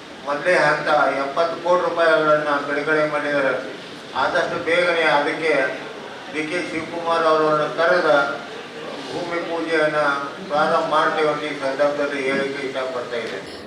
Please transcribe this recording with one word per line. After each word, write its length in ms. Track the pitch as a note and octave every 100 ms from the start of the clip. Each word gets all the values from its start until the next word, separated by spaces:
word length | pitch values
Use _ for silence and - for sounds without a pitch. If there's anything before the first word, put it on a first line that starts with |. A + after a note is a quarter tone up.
| - - C#3+
ಮೊದಲೇ 280 | C#3+ F3
ಹಂತ 340 | E3+ D3+ D3+ D#3+ D3 C3+ C#3
ಎಪ್ಪತ್ತು 460 | C#3 E3+ E3 E3
ಕೋಟಿ 260 | E3+ F3+ E3+
ರೂಪಾಯಿಗಳನ್ನ 600 | E3+ E3 D#3 D#3 D3+ D3+ C#3+ C#3+
ಬಿಡುಗಡೆ 440 | D3 D3 D#3 D3+
ಮಾಡಿದ್ದಾರೆ. 600 | D3 C#3+ C#3+ C3+ B2 - - - - - C3
ಆದಷ್ಟು 500 | D3 E3 E3 E3+ D#3
ಬೇಗನೆ 360 | F3 F3+ E3
ಅದಕ್ಕೆ 840 | D#3 D3 D3 D#3 D#3+ C#3+ C3+ - - - - - -
ಡಿ 100 | D3
ಕೆ 280 | D#3 F3+ D#3+
ಶಿವಕುಮಾರ್ 520 | D#3+ D#3 E3 E3 E3
ಅವರನ್ನು 540 | E3 D#3+ D#3 D3+ D3+ D#3+
ಕರೆದ 580 | E3+ F3+ D#3+ D3 C#3+ - - - - - - - -
ಭೂಮಿ 280 | D#3 E3+ E3+
ಪೂಜೆಯನ್ನ 540 | E3 E3 D#3+ D#3+ D3+ D3+ D3 C#3+ F3 - F#3+
ಪ್ರಾರಂಭ 440 | D3 - E3 D#3+
ಮಾಡ್ತೇವೆ 380 | D3+ D#3+ D#3+ D3+
ಅಂತ 140 | C#3+
ಈ 160 | D3 C#3+
ಸಂದರ್ಭದಲ್ಲಿ 640 | C3+ C3+ C#3+ C#3+ C#3+ C#3
ಹೇಳಿಕೆ 440 | C3+ C3+ C#3 C3+ C3
ಇಷ್ಟಪಡ್ತಾ 500 | C3 B2+ B2 A#2+ A#2+
ಇದ್ದೇನೆ. 480 | A2+ - - -